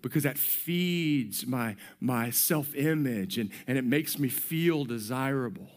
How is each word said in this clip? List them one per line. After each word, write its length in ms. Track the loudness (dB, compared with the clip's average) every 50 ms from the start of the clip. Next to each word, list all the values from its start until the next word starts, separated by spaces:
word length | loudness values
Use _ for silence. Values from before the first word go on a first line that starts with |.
because 220 | -8 0 0 2 2
that 140 | 2 0
feeds 1080 | 0 -2 -2 -2 -4 -2 -2 0 2 2 2 2 2 2 2 2 2 0 0 -4 -6 -4
my, 300 | -2 -2 0 0 -2 -4 -6 -12 -20 -10 _
my 300 | -2 0 2 2 0 2
self-image 1080 | 2 2 2 4 2 0 0 -2 -2 0 2 2 2 2 2 0 0 -2 -2 -2 0
and, 120 | -2 -2 -2 -4 -10 -4
and 100 | 0 0
it 60 | 2 2
makes 340 | 4 2 2 2 0 -2
me 120 | 0 0 0
feel 560 | 0 -2 -4 -2 0 2 4 4 4 2 0
desirable. 840 | -2 -4 -6 -4 -4 -2 -2 0 0 0 0 -2 -2 -6 -8 -14 -16 -20